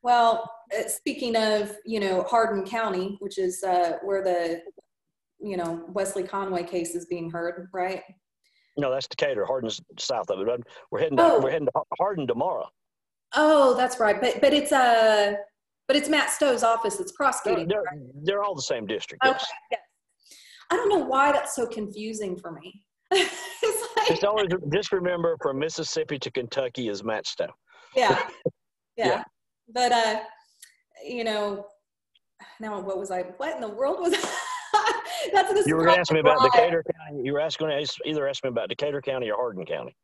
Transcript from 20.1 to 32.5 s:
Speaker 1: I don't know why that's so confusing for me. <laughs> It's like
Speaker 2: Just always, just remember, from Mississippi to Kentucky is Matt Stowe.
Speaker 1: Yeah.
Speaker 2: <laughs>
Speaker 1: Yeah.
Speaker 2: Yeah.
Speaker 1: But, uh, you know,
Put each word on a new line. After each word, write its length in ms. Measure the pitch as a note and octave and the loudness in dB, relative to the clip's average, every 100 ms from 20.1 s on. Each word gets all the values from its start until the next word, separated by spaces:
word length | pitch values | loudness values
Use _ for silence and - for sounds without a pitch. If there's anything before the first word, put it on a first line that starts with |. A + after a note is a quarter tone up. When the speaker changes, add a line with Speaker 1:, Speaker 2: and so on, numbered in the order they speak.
| _ _ - - - _ | _ _ -20 -20 -20 _
Speaker 1:
I 40 | F#4 | 0
don't 140 | A4+ | 2
know 100 | G4+ B3+ | 2 2
why 260 | C4 C#4+ | 4 4
that's 240 | C#4 - - | 2 -2 -4
so 120 | A#3 | -4
confusing 720 | A3 G#3 G#3 G#3+ A3 G3+ F3+ | -4 -8 -8 -8 -6 -6 -8
for 140 | E3+ | -10
me. 320 | E3 F3 - _ _ _ | -14 -18 -20 _ _ _
<laughs> 160 | F#4+ - - - - | 2 2 -4 -12 -4
It's 360 | A4+ - - - | -2 -2 -4 0
like 100 | G#4+ | 0
Speaker 2:
Just 160 | - | 2
always, 240 | G3+ G#3+ G3 F3+ D3 | 2 2 0 -2 0
just 200 | E3+ G#3 | -2 0
remember, 420 | G3 F3 F3 E3+ D#3+ | -2 0 0 -2 0
from 180 | D3 C3+ | -2 -2
Mississippi 580 | D#3+ D#3+ D3+ D#3+ - C#3+ | -4 -4 -6 -4 -4 -6
to 120 | C#3+ | -6
Kentucky 560 | C3 A#2 - B2+ B2 A#2 | -6 -4 -4 -4 -4 -6
is 160 | G2 | -4
Matt 240 | A2 G#2+ - | -4 -4 -6
Stowe. 240 | - - - _ _ - - | -6 -8 -8 _ _ -6 0
Speaker 1:
Yeah. 220 | A#3 - | 2 2
Speaker 2:
<laughs> 720 | - - - _ _ _ _ - | -2 -6 -6 _ _ _ _ -2
Speaker 1:
Yeah. 100 | G3+ | 0
Speaker 2:
Yeah. 160 | D3 - _ _ _ _ | 0 -4 _ _ _ _
Speaker 1:
But, 180 | A#3 B3 | 0 2
uh, 280 | A#3+ A3+ G#3+ - - _ _ - _ _ - - | 4 2 -2 -6 -20 _ _ -20 _ _ -18 -10
you 180 | A#3+ A3+ | -6 -4
know, 400 | G#3+ G#3 G3+ G3+ _ _ _ _ _ _ _ - | -2 -4 -6 -12 _ _ _ _ _ _ _ -20